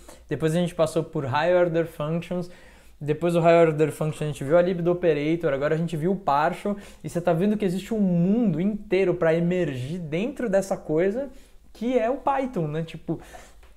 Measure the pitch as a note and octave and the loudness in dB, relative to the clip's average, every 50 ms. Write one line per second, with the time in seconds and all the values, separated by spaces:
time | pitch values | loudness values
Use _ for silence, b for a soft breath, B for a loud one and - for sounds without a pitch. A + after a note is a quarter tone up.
0 | B B B B B B D3+ D3+ E3 D#3 D#3 F3 F3 E3+ - - D#3+ D3+ - E3 | B B B B B B -4 -2 -2 0 0 0 0 0 0 0 0 0 0 -2
1 | D#3 - - D#3 C#3 A#2+ B2+ D3 D#3+ F3 F3+ F3+ F3 E3+ D#3+ E3 D#3+ E3 - - | -4 -2 -4 -6 -4 -2 0 0 2 4 4 4 4 2 2 0 -2 -2 -4 -8
2 | D3 D3+ E3 E3+ E3 - F#3 F3+ F3+ - B B B B B B B B B B | -6 -4 -4 -4 -4 -4 -6 -6 -6 -8 B B B B B B B B B B
3 | D3 C#3+ D3+ D3+ E3 F3 E3+ F3 E3 E3+ E3 E3+ E3+ D#3+ D3+ D3+ D#3+ C#3+ - - | -2 -2 -2 0 0 2 2 4 6 6 8 8 6 6 4 2 0 0 0 -2
4 | D#3 D#3 - - D3+ D3+ C#3+ - C#3 C3 D#3+ F3 F3 F#3 F#3+ E3+ E3+ F3 E3+ F3 | -4 -4 -4 -4 -6 -6 -6 -6 -2 2 4 4 4 4 0 0 0 0 0 2
5 | F3+ E3+ D3+ D3 D3 D#3 E3+ E3+ E3+ D#3 C#3 C#3 C#3+ D3+ D#3+ D#3+ F3 E3 F3 D3+ | 2 2 2 2 2 0 0 0 0 -2 -2 0 0 0 0 0 -2 -2 -4 -2
6 | D3+ F#3 G3 F#3+ - D#3 - C#3+ D#3 F3 F3+ - - G3+ G3+ G3+ B B B B | 0 0 -2 0 0 0 2 2 2 0 -2 -2 -4 -6 -6 -6 B B B B
7 | B D3+ - E3+ E3+ F3+ E3+ D#3+ G3 G#3 G#3+ G#3+ G#3+ F3+ F3 F#3+ F#3+ - A3+ G#3+ | B -6 -6 -2 0 0 2 2 2 0 0 0 0 -2 -2 -2 -4 -4 -2 0
8 | G3+ F3+ F3 E3+ E3+ F#3+ G#3 B3 A#3+ G3 D#3 D3 F#3 G#3 G#3+ G3+ - - F3+ F#3+ | 2 2 4 4 4 4 4 4 2 2 2 0 0 -2 -2 -4 -4 -2 0 2
9 | F#3+ F3+ E3+ F3 E3 E3 D#3+ E3+ E3+ E3+ F3+ F3+ E3+ C#3+ C3+ B2 B2+ C#3 E3+ F#3 | 2 2 2 2 2 2 2 2 2 0 0 0 0 -2 -4 -6 -8 -8 -8 -8
10 | E3+ C#3+ D3+ F3 A3 C#4 C#4+ - B3 G#3+ F#3 G3 F#3 - F#3+ - - - D3+ D#3+ | -8 -6 -4 -4 -4 -4 -4 -6 -4 0 0 0 0 -2 -4 -6 -4 -2 0 0
11 | F3+ G3 G#3 B3+ C#4+ - B B B B B B B - - - G#3+ B3 C4 A#3+ | 0 0 0 -4 -6 -8 B B B B B B B -20 -10 -6 -2 0 0 0
12 | A3 A#3 C#4 C#4+ - C#4 C#4 C#4 C4+ B3+ - F3+ D#3+ D3 D3 D#3+ E3 - - D#3 | 0 0 -2 -2 -2 -2 0 0 -2 -4 -4 -4 -4 -4 -4 -6 -6 -8 -10 -12
13 | - - D#3+ - B B B B B B B B B B B | -8 -6 -6 -6 B B B B B B B B B B B